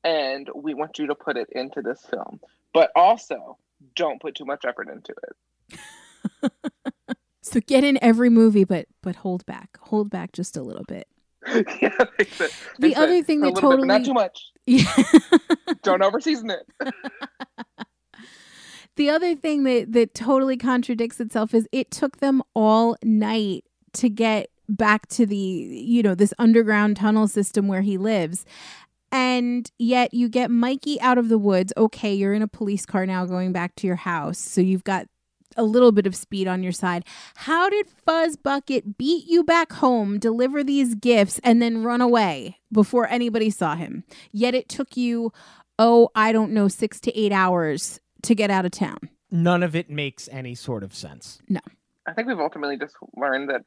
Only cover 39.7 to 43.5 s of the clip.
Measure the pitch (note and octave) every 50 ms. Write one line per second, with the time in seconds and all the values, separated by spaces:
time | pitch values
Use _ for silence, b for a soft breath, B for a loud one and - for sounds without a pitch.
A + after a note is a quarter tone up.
39.7 | - - - C4 B3 A#3 G#3 G3 G3+ G#3 - A3+ A3+ A#3 B3+ C4 C#4 D4 C#4+ C4+
40.7 | C#4 C#4 C4+ A#3+ A#3 G#3 - A#3+ A#3+ G#3+ G3+ F#3 - - - B3 A#3 A#3+ A#3+ A#3
41.7 | A3+ A3+ A3 A#3+ A#3+ A#3+ B3 B3 A#3+ A3+ G#3 F3+ D3+ C3+ A2 - - _ _ _
42.7 | G#3+ G#3+ G3+ - - A#3+ A#3 - - A#3+ A#3+ A#3 G#3+ A3+ A3 A3